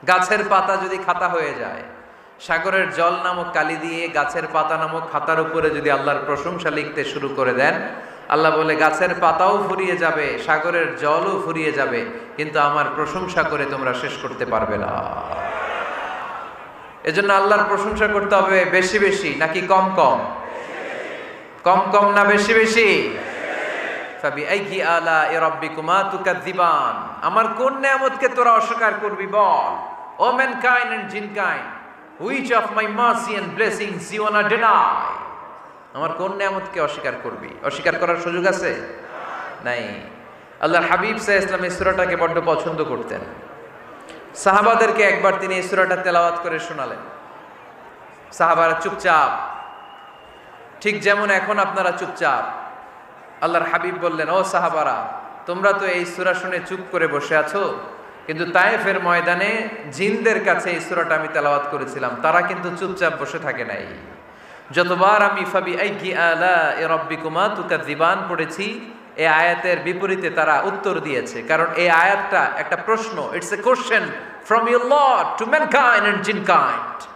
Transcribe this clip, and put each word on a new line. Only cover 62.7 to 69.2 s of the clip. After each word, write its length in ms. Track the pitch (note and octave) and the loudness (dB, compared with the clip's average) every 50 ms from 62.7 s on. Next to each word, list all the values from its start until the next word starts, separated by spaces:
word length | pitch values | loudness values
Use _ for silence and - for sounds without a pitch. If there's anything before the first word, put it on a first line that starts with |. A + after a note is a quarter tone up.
| F3 E3+ | -6 -6
চুপচাপ 420 | F#3+ F#3 F#3 F#3 F3+ E3 D#3+ - | -6 -6 -2 0 0 0 0 -2
বসে 180 | C#3+ C#3 - E3 | -8 -6 -6 -6
থাকে 260 | - C#3+ B2 A#2+ A#2+ | -6 -6 -6 -6 -6
নাই। 200 | G#2+ G2+ G2 G2 - - - - - - - - - - - - - - - - - | -6 -6 -8 -10 -12 -14 -16 -16 -18 -20 -20 -20 -20 -20 -20 -20 -20 -20 -20 -18 -4
যতবার 520 | C#3 D#3 F3+ F3 F3+ F3 F#3 G3 G#3+ G#3 G#3 | 0 0 2 2 4 4 6 6 6 6 4
আমি 220 | G3+ G3+ F#3+ F3+ | 4 2 -2 -4
ফাবি 340 | - - F#3+ F3+ F3 F3 D#3 | 0 0 0 0 0 -2 -2
আইয়ি 360 | F#3+ G#3 G#3 - D#3 F#3 D#3 | -2 -2 -2 -4 -6 -4 -2
আলা 580 | - E3+ E3+ E3 D#3 F3 F#3 F3+ E3+ D#3+ D3+ C3+ - | 2 2 2 2 4 4 4 4 4 4 2 0 -2
এ 100 | D#3+ D#3+ | 0 0
রব্বিকুমা 600 | E3 D#3+ D#3+ - D#3+ D3+ D#3+ D#3+ D#3 E3 G3 G#3+ G#3+ | 0 -2 -2 -4 -6 -6 -6 -4 -2 0 0 0 -2
তুকাজ্জিবান 640 | G3+ F3 F3+ F3+ D3+ - C#3 C#3+ C#3+ D#3+ E3+ F#3+ F#3+ - F3+ | -4 -4 -2 -2 -2 -2 -4 -2 0 2 2 2 0 -2 -6
পড়েছি, 640 | F3 E3 D#3+ D#3 - - G3 G#3+ A#3 A#3 - - - - - - - | -4 -4 -4 -6 -4 -6 -6 -6 -6 -8 -12 -14 -18 -20 -20 -16 -4
এই 120 | - | 0